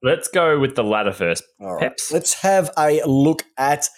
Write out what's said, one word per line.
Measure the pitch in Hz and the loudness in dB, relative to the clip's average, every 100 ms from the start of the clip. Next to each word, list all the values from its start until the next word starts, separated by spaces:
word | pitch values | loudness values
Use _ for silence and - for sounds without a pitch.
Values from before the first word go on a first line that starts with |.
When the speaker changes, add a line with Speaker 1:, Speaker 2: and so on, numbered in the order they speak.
Speaker 1:
Let's | 131 165 - | -2 -2 0
go | 180 165 151 | 0 2 2
with | 139 139 | 0 0
the | |
ladder | 107 107 101 | 0 0 -2
first. | - 87 82 - _ | -2 -2 -2 -6 _
Speaker 2:
All | 98 85 | -10 -6
right. | 165 | -6
Speaker 1:
Peps. | - - | -6 -4
Speaker 2:
Let's | 165 - - | -2 -2 -2
have | 190 196 156 156 | 2 2 0 0
a | 151 151 147 | 2 2 2
look | 135 147 160 - - | 4 4 2 -6 -4
at | 135 147 - | -2 -2 -4